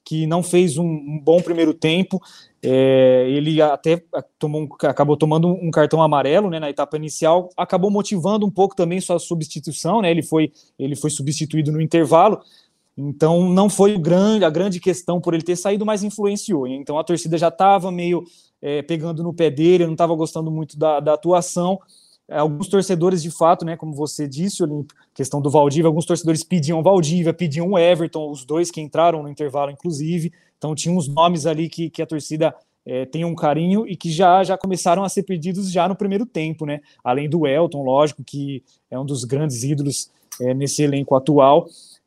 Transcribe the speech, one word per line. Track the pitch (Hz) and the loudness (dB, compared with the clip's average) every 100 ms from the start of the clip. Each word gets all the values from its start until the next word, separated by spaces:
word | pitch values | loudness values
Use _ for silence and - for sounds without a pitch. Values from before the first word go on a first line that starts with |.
que | - 156 156 | -8 -4 0
não | 175 | -2
fez | 175 180 185 139 | 2 2 2 0
um, | 175 | -4
um | 156 143 151 | -4 -6 -2
bom | 143 175 | 4 4
primeiro | 175 170 160 | 2 2 0
tempo, | 156 160 170 190 190 - - - _ | 2 0 0 0 -4 -10 -20 -20 _
É, | 127 131 135 131 131 127 127 | 0 2 4 6 6 6 4
ele | 143 151 156 | 0 0 4
até | 151 139 160 170 - 147 - _ | 4 2 0 -2 -2 -10 -10 _
tomou | 151 147 | -6 -4
um, | 151 - | -8 -4
acabou | 151 - 147 147 | -2 2 2 2
tomando | 156 160 175 | 2 2 2
um | 175 170 | 0 0
cartão | 151 151 160 | 2 2 4
amarelo, | 156 143 131 175 208 | 2 2 2 2 0
né, | 160 | -2
na | 147 | -6
etapa | 143 143 156 | -4 -4 -6
inicial, | 156 - 160 175 180 - | -8 -2 2 2 0 -6
acabou | 180 190 196 | -2 0 0
motivando | 202 202 202 170 214 | 0 -2 -2 0 0
um | 208 | 0
pouco | - 196 | 0 0
também | 196 170 185 | 2 -2 -2
sua | 180 175 | -2 -4
substituição, | - 170 151 156 160 139 165 226 | -2 -6 -6 -10 -10 -6 -2 0
né, | 180 | 2
ele | 170 | 0
foi, | - 160 156 - _ - | 0 0 0 -4 _ -10
ele | 135 143 | -8 -4
foi | 151 | -4
substituído | - 139 143 156 156 151 | -4 -4 -4 -4 -2 -2
no | 156 | -2
intervalo, | 156 165 156 160 208 185 - _ _ _ _ - | 0 2 4 6 4 2 -6 _ _ _ _ -10
então | 143 143 165 175 180 | -8 0 2 2 2
não | 185 202 | 4 2
foi | 196 202 | 4 2
o | 208 | 2
grande, | 160 175 208 220 | 2 2 4 2
a | 170 | 2
grande | 156 202 175 | 2 -2 -2
questão | 185 175 - 175 | -2 -2 -4 -4
por | 170 | -2
ele | 165 | -2
ter | 170 | -2
saído, | 175 196 208 214 | -4 -2 -2 -2
mas | 214 | -2
influenciou. | 208 208 202 202 - 160 127 | -4 -4 -4 -4 -4 -4 -4
Então | 135 143 147 | -8 -6 -4
a | |
torcida | 165 170 165 170 | -2 -4 -2 0
já | 170 | 0
tava | 165 190 196 185 | 2 4 4 0
meio, | 180 175 170 170 _ _ _ | -4 -2 -2 -4 _ _ _
é, | 143 147 | -6 -4
pegando | 143 165 165 160 | -4 -4 -4 -6
no | 175 | -6
pé | 170 160 | 0 0
dele, | 143 165 180 165 | 2 4 4 2
não | |
tava | 160 170 160 | 0 0 0
gostando | 160 165 160 | -2 -4 -6
muito | 156 156 147 | -6 -8 -2
da, | 156 147 | 0 2
da | 147 | 0
atuação. | 151 170 180 175 175 175 190 - _ _ _ - | 0 2 0 0 -2 -2 -4 -8 _ _ _ -8
É, | 151 | -2
alguns | 151 147 190 | -2 -2 -2
torcedores, | 196 185 175 175 185 | 0 0 0 0 0
de | 160 | -4
fato, | - 165 175 | 0 2 2
né, | 165 165 | -2 -8
como | 160 | -10
você | 139 233 - 143 | -6 -6 -6 -8
disse, | 131 196 - | -4 -6 -2
Olímpio, | 165 147 135 _ _ | -4 -4 -10 _ _
questão | - 131 143 | -10 -6 -4
do | 143 | 2
Valdívia, | 147 143 143 165 | 4 4 4 2
alguns | 160 - | 2 0
torcedores | 170 160 156 | -2 0 -2
pediam | - 180 143 165 | -2 -2 0 0
Valdívia, | 160 196 151 180 165 | 4 4 2 0 0
pediam | 165 175 143 170 | -2 -4 -2 0
o | 196 | 4
Everton, | 170 170 165 160 151 | 4 4 0 -6 -10
os | 147 | -10
dois | 127 156 170 | -4 -2 -2
que | 160 | -6
entraram | 147 151 170 160 | -6 0 2 2
no | 147 | -6
intervalo, | 143 147 143 143 | -8 -6 -4 -6
inclusive. | 139 175 143 156 175 160 - _ _ | -6 -8 -6 -4 -4 -6 -10 _ _
Então, | 147 | -8
tinha | 156 165 | -6 -2
uns | 180 139 | -2 0
nomes | 143 170 170 156 | 2 2 2 -2
ali | 156 165 | -2 -4
que, | - 165 | -6 -8
que | - | -6
a | 156 | -6
torcida, | 156 - 156 160 156 _ _ | -6 -6 0 0 -2 _ _
é, | - 127 131 | -10 -8 -6
tem | 160 | -6
um | 170 | -6
carinho | 165 156 147 175 202 226 | -2 -2 0 0 0 -2
e | 175 | -8
que | 170 | -6
já, | 156 185 185 | 2 4 4
já | 180 190 | 2 -2
começaram | 190 180 185 175 | -4 -2 0 0
a | 190 | 0
ser | - | -4
pedidos | 190 180 165 180 196 | -4 -6 -6 -6 -4
já | 175 175 | 0 0
no | |
primeiro | 185 202 196 240 | -2 -4 -4 -4
tempo, | 165 156 156 147 | -6 -6 -6 -8
né? | 147 - _ | -8 -12 _
Além | 123 131 147 | -4 -2 -2
do | 165 147 | 0 0
Elton, | 139 170 143 | 2 0 -2
lógico, | 131 135 151 - | 0 2 2 -2
que | 127 143 139 135 - _ _ | -12 -10 -8 -10 -14 _ _
é | 127 | -10
um | 139 | -6
dos | 139 | -6
grandes | 120 135 156 120 | -4 -2 -2 -4
ídolos, | 135 147 143 - - _ _ - | -4 -2 -4 -6 -10 _ _ -6
é, | 127 | -2
nesse | 131 139 - | -2 -4 -2
elenco | 147 139 139 | 0 0 0
atual. | 131 131 143 135 151 170 - - _ | 0 4 6 6 6 2 -8 -20 _